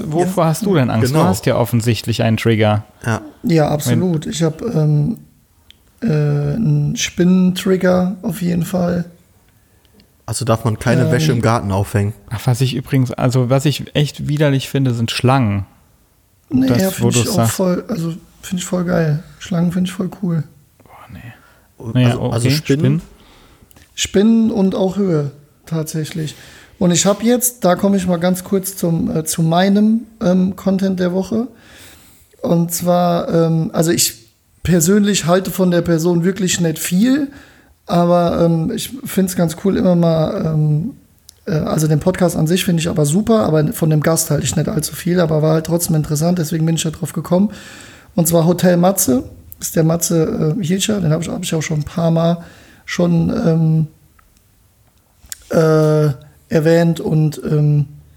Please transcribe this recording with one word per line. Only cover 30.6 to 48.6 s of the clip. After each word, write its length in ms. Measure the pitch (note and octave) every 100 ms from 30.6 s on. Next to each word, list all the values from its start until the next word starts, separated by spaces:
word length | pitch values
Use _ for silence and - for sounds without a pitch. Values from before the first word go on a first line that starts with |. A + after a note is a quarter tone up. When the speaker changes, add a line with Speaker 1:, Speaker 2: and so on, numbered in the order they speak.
| G3 F#3+ F#3+ F#3
Speaker 3:
der 140 | F3+
Woche. 340 | F#3 F#3 A3 B3+ - - - - - - _ _ _
Und 320 | - E3+ E3+
zwar, 560 | E3+ F3 F3 F3 E3+ -
ähm, 360 | E3+ E3 E3 D#3+
also 180 | - E3
ich 360 | E3+ - - - _ _ _
persönlich 600 | D3 F3+ F3 G#3 G3+ G3 D3+
halte 260 | F#3 F#3
von 200 | E3+ F#3
der 100 | F3
Person 420 | E3+ E3 E3+ F3 E3+
wirklich 340 | F#3+ F#3 -
nicht 200 | E3+ D#3+
viel, 520 | - F3+ A#3+ C4+ C#4 - - - _ _ -
aber, 560 | F3 F3 F3 E3+ D#3+
ähm, 280 | E3+ E3 D#3+ A3+
ich 160 | - C4 -
find's 300 | - F#3 F#3
ganz 200 | E3+ D#3+
cool, 140 | G3 F#3
immer 180 | F#3 F3
mal, 500 | E3+ D#3+ D#3 G3+ D#3+
ähm, 420 | D#3 D3+ D3+ G3+ - _ _ _ - -
äh, 60 |
also 360 | D#3 - D#3 D#3
den 120 | D#3
Podcast 360 | F#3 F3+ F3 E3+
an 120 | D#3
sich 180 | F#3 -
find 140 | E3+
ich 100 | E3
aber 160 | - D3
super, 400 | E3 G#3+ A3 G#3
aber 260 | D#3 D3+
von 180 | - D#3+
dem 120 | D#3
Gast 280 | D3 D#3+ -
halte 120 | D3
ich 120 | C#3 -
nicht 120 | D3
allzu 260 | - D3 -
viel, 240 | - F3
aber 200 | E3 D#3
war 120 | D#3
halt 140 | D#3+ D#3+
trotzdem 280 | E3 E3+ D#3
interessant, 440 | D3+ D3+ E3 F3+
deswegen 260 | D3+ E3 D#3+
bin 100 | D#3+
ich 80 |
da 60 | D#3+
drauf 240 | D#3 D3
gekommen. 380 | - D3 F3 G#3 - - - - - - -
Und 120 | E3
zwar 180 | E3 D#3+
Hotel 300 | F3